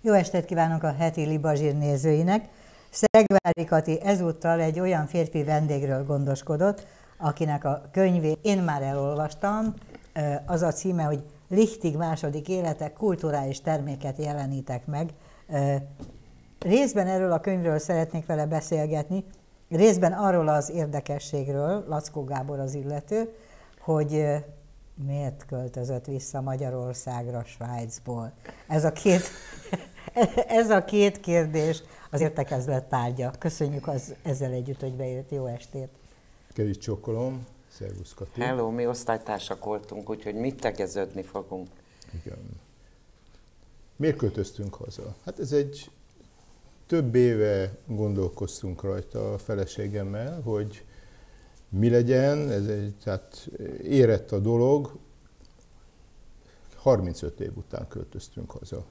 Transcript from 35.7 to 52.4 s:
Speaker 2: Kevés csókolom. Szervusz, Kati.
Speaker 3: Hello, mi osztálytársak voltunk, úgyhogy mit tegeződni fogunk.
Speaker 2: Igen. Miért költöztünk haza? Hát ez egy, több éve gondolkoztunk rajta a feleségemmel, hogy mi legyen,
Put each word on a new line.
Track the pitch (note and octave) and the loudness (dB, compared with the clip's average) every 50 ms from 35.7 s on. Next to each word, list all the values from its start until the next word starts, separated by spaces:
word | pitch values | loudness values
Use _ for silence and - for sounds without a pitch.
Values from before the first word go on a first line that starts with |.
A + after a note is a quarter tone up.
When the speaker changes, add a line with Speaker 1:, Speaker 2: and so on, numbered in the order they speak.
| - C#3 C3 C3+ - - - - - - _ - - - - _ - | -10 -10 -10 -12 -14 -20 -20 -20 -20 -20 _ -20 -20 -20 -20 _ -4
Speaker 2:
Kevés | - G#2+ G#2 G2 | -2 -2 -2 -2
csókolom. | - - - G#2 G#2 - A#2 A2 A2+ B2 C3 C3 B2+ A#2+ - - - - _ - | -4 -4 -6 -6 -6 -6 -6 -4 -4 -4 -4 -6 -8 -12 -14 -20 -20 -20 _ -18
Szervusz, | - G2 F#2+ F#2+ F#2 F2+ - - | -14 -12 -12 -10 -12 -14 -16 -14
Kati. | - G2 - - A#2+ | -14 -14 -12 -6 -4
Speaker 3:
Hello, | B2 B2 C3 B2 A2+ A2+ | -2 -2 0 0 0 0
mi | A2+ A#2+ A#2+ | 0 0 0
osztálytársak | A#2 A#2+ A#2+ - A#2 A2+ A2 - - G#2+ G2 - - G2 - - | -2 -2 -2 -2 -2 -2 -2 -2 -4 -6 -4 -4 -6 -8 -6 -4
voltunk, | G#2 G#2+ G#2 G#2 - G#2 G#2 G2 G2+ | -4 -4 -4 -6 -10 -12 -12 -8 -8
úgyhogy | A2 G#2 - G#2+ G2+ | -8 -6 -6 -6 -4
mit | A2 A#2+ C3+ C3+ C#3 | -2 -2 -4 -4 -2
tegeződni | - A2+ G#2+ - G2+ F2+ - G2+ F#2+ F2+ - F#2+ F#2 | -4 -4 -2 -2 -4 -4 -2 -4 -4 -4 -6 -10 -10
fogunk. | - - G2+ F#2 - F#2+ F#2 F2+ F2+ - - - _ - - - - - E2 D#2+ | -6 -8 -8 -8 -6 -10 -12 -12 -14 -18 -20 -20 _ -20 -20 -20 -14 -14 -12 -12
Speaker 2:
Igen. | - - - - - - - - - - _ - - - _ _ - - _ - - - - - - _ - - - - - - - _ | -12 -14 -12 -14 -16 -16 -18 -20 -20 -20 _ -20 -20 -20 _ _ -20 -20 _ -20 -20 -20 -20 -20 -20 _ -20 -20 -20 -20 -20 -20 -20 _
Miért | - C#3+ D#3+ C#3+ | 0 0 0 2
költöztünk | C#3+ A#2 G2+ - G#2+ F#2+ - - - G2+ G2 - | 2 0 -2 0 -2 -6 -6 -6 -10 -10 -10 -10
haza? | - - - - - - - G#2+ - - | -12 -14 -14 -12 -14 -14 -14 -14 -12 -12
Hát | F3+ - - | -14 -8 -8
ez | F3 B2 | -6 0
egy, | D3 C#3+ C#3+ C#3 C#3+ - - - - _ - - _ - - - _ _ - - - - - - - _ - | 0 0 0 0 -6 -14 -18 -20 -20 _ -20 -20 _ -20 -20 -20 _ _ -20 -20 -20 -20 -20 -20 -20 _ -4
több | - E3+ E3 C#3+ A#2+ A2+ | 0 0 0 2 4 4
éve | B2+ B2 B2 A#2 G#2+ G#2+ G#2+ G2+ G2 F#2+ G2 - - - | 6 6 6 6 4 2 2 2 2 0 -2 -6 -12 -10
gondolkoztunk | - A2+ G#2 G#2+ G#2+ G2+ G2 F#2 F2 - - G2+ F#2 - - - F#2 F2+ - - | -8 -4 -2 0 0 0 0 -2 -2 -2 -6 -8 -8 -8 -8 -8 -8 -8 -6 -4
rajta | G2 G2 G2 G2+ - - A2+ G#2+ G#2 G#2 | -4 -4 -4 -6 -8 -6 -6 -4 -4 -6
a | |
feleségemmel, | G2 - - A2 G2+ F#2+ - - - G#2 G2+ G#2 G#2 G2 G2 G2+ G#2+ A#2 C#3 E3+ E3+ | -6 -6 -4 -4 -4 -4 -4 -4 -6 -6 -4 -4 -6 -6 -6 -6 -6 -6 -8 -8 -8
hogy | A#2+ A#2 G#2+ G#2 G#2 G#2+ - - - - - - - - - - - - - - - - - - - - | -6 -4 -2 -2 -4 -6 -8 -14 -20 -20 -20 -20 -20 -20 -20 -20 -20 -20 -20 -20 -20 -20 -20 -20 -14 -4
mi | F#2 F#2+ A2 A#2+ | 0 4 4 6
legyen, | A#2 A#2+ A#2 A#2 C3 B2+ C3+ C#3+ D3 D3+ | 6 6 6 6 4 4 6 4 2 2